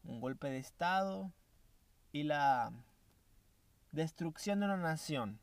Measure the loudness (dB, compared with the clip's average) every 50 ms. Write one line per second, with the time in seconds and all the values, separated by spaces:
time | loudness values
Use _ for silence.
0 | -14 -10 -8 -4 -4 -4 -4 -4 -4 -4 -4 -4 -6 -10 -6 -2 0 2 2 2
1 | 2 0 -2 -4 -6 -8 -10 _ _ _ _ -20 -20 -20 -20 -20 -20 _ -20 -20
2 | -20 -8 -4 -4 0 0 2 4 6 6 6 6 4 -2 -2 -10 -16 -20 -20 _
3 | _ -20 -20 -20 _ _ -20 -20 _ _ _ _ _ _ _ _ -20 _ -2 -2
4 | -2 -2 -2 -4 -4 -4 -4 -4 -2 0 0 2 2 2 2 2 2 0 0 -2
5 | -2 -2 0 0 0 -2 -4 -8